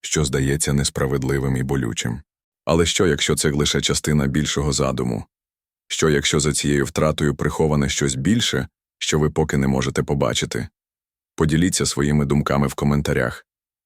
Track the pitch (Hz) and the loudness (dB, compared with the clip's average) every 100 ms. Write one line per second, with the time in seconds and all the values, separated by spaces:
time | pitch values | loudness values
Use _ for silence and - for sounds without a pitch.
0 | - 80 71 67 67 69 - 71 71 - | -2 -2 0 0 0 0 0 0 0 -2
1 | 67 67 65 69 67 64 65 67 60 58 | -2 -2 -2 -2 0 -2 -2 -2 -2 -4
2 | 58 60 - _ _ _ - 82 85 - | -6 -6 -12 _ _ _ 0 2 2 2
3 | 92 71 - 76 80 71 73 71 - 76 | 2 2 0 0 0 0 0 0 0 -2
4 | - 76 69 69 71 - 71 69 67 65 | 0 0 2 0 -2 -2 -2 0 0 0
5 | 62 55 - _ _ _ _ _ _ - | -2 -4 -8 _ _ _ _ _ _ 0
6 | 80 71 - 78 73 69 71 71 67 - | 2 2 2 0 0 0 0 0 0 0
7 | 78 78 76 69 76 - 80 76 69 - | 0 2 0 0 -4 0 0 2 0 0
8 | 71 65 67 117 - 69 64 _ _ _ | -2 0 0 2 0 -2 -6 _ _ _
9 | - 80 73 - 78 71 67 67 65 - | -2 0 0 0 0 0 2 0 0 -2
10 | - 71 65 - - 58 - _ _ _ | -2 0 0 -2 -4 -6 -8 _ _ _
11 | _ _ _ - 80 78 90 - 69 - | _ _ _ -2 2 4 2 0 -2 0
12 | 71 73 71 71 69 69 69 - 71 73 | 2 2 2 0 2 0 0 0 0 0
13 | 76 67 62 - _ _ _ _ | 0 0 -2 -6 _ _ _ _